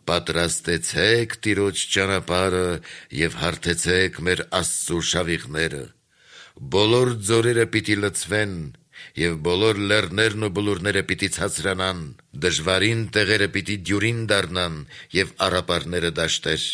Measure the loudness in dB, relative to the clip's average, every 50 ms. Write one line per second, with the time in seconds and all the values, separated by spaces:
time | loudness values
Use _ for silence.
0 | _ 0 -2 0 0 0 0 0 0 0 0 -4 -2 -2 -2 -2 -2 -2 -2 2
1 | 2 4 4 4 2 -2 -6 -4 -2 0 2 2 2 0 0 -2 -4 -2 0 0
2 | 2 2 0 -2 0 0 0 2 2 2 2 2 0 0 -2 -4 -6 -12 -18 -18
3 | -18 -12 -4 -2 -2 -2 -2 -2 -2 -2 -2 -2 -2 -2 -2 0 2 2 4 4
4 | 4 2 0 -4 -2 0 0 0 -2 -2 -2 -2 0 0 -2 -4 -4 -2 -2 -2
5 | -2 0 0 0 0 0 -2 -4 -4 -6 -2 -2 -2 -2 -2 -6 -10 -12 -16 _
6 | _ _ _ _ _ _ -20 -20 -20 -20 _ -16 -14 -2 2 4 4 6 6 4
7 | 4 2 0 -2 0 2 2 4 4 4 4 2 2 2 0 -2 0 0 0 0
8 | 0 -2 -2 -4 -4 -2 0 0 0 -2 -4 -8 -8 -10 -12 -16 _ _ _ -20
9 | -20 -16 _ -2 -2 -2 -2 0 0 0 2 4 4 4 2 2 2 2 2 2
10 | 2 0 0 2 2 2 2 0 -4 -2 -2 0 0 0 0 0 0 0 0 0
11 | 0 -2 -2 -2 -2 -4 -2 -2 -4 -2 -2 -2 -2 -2 -2 0 -2 -2 -2 -4
12 | -8 -12 -12 _ -20 _ _ -2 0 0 0 2 0 2 2 4 4 2 2 0
13 | -2 0 0 2 2 4 4 2 2 0 0 -4 -4 -4 -6 -6 -2 0 0 0
14 | 2 0 -2 -2 0 0 0 0 0 0 -2 -2 -2 -2 -4 -8 -10 -14 -16 -20
15 | -20 _ 0 0 0 0 0 0 0 2 2 0 0 2 0 -2 0 -2 -2 0
16 | 0 0 0 0 0 0 0 -2 0 -2 -2 0 -2 -4